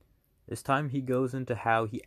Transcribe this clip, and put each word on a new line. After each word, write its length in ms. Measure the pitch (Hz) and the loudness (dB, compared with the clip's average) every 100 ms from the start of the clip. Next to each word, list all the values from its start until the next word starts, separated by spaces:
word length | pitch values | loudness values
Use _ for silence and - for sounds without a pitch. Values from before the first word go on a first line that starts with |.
| _ _ _ _ - | _ _ _ _ -12
This 140 | 107 | -8
time 280 | - 135 147 | 0 0 0
he 120 | 139 | -2
goes 320 | 131 127 131 | 0 2 2
into 220 | 131 127 117 | -2 -4 -2
how 300 | 117 113 110 | 2 4 2
he 180 | 113 | -4